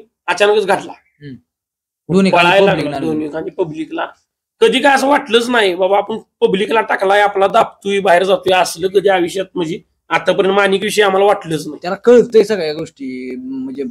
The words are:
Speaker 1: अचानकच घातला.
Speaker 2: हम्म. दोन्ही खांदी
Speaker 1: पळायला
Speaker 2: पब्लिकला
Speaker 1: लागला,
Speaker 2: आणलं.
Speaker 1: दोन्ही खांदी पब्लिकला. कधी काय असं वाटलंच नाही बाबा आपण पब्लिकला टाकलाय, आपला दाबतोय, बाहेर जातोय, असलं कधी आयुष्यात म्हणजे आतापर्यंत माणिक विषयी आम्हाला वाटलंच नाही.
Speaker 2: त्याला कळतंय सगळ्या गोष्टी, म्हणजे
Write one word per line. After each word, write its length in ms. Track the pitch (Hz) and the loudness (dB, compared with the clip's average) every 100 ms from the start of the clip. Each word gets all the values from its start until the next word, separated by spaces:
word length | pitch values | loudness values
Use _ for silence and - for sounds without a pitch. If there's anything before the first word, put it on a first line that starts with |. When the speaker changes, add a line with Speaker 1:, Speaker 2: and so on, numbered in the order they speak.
| - _ - | -12 _ -6
Speaker 1:
अचानकच 400 | 180 202 214 190 | 0 2 2 0
घातला. 260 | 175 - | -2 -4
Speaker 2:
हम्म. 420 | - _ _ 143 123 _ _ _ _ _ _ - | -18 _ _ -20 -20 _ _ _ _ _ _ -4
दोन्ही 200 | 180 190 | 0 2
खांदी 160 | 175 175 | 2 4
Speaker 1:
पळायला 220 | 190 196 | 4 4
Speaker 2:
पब्लिकला 200 | 160 143 | 2 -4
Speaker 1:
लागला, 60 | 139 | -4
Speaker 2:
आणलं. 140 | 160 | -4
Speaker 1:
दोन्ही 220 | 156 151 | -4 -6
खांदी 180 | 151 190 | -8 -8
पब्लिकला. 580 | 165 170 156 156 165 - - _ _ _ - | -6 -6 -8 -10 -8 -10 -12 _ _ _ 0
कधी 200 | 226 254 | 2 4
काय 140 | 285 | 2
असं 140 | 269 269 | 2 2
वाटलंच 400 | 285 285 226 233 | 0 2 0 0
नाही 260 | 247 196 | 0 0
बाबा 220 | 175 185 202 | 0 0 0
आपण 220 | 202 220 - - | -2 -6 -12 -8
पब्लिकला 400 | 226 185 214 226 | -4 -2 0 -2
टाकलाय, 400 | 208 - 190 202 | -2 -2 2 2
आपला 260 | 208 196 190 | 2 0 0
दाबतोय, 540 | 220 - - 196 196 | 2 0 -4 -4 -2
बाहेर 220 | 190 175 | 2 2
जातोय, 300 | 190 185 180 | 2 0 0
असलं 360 | 185 175 165 185 | 0 0 -4 -2
कधी 200 | 190 180 | 0 2
आयुष्यात 380 | 190 170 190 185 | 0 -2 -6 -8
म्हणजे 260 | 185 160 208 _ _ - | -6 -6 -8 _ _ -4
आतापर्यंत 460 | 165 185 180 190 | -2 0 0 2
माणिक 280 | 196 196 190 | 2 2 0
विषयी 220 | 208 190 | 0 2
आम्हाला 220 | 202 190 202 | 2 4 2
वाटलंच 400 | 202 165 156 151 | 2 -2 -6 -6
नाही. 120 | 147 | -10
Speaker 2:
त्याला 140 | 175 190 | -8 -2
कळतंय 480 | 233 247 240 220 | 4 6 6 2
सगळ्या 280 | 202 208 156 | 2 0 -4
गोष्टी, 640 | 151 156 - 135 127 127 - | -6 -10 -12 -12 -10 -10 -10
म्हणजे 460 | - 269 131 262 131 | -10 -10 -8 -8 -10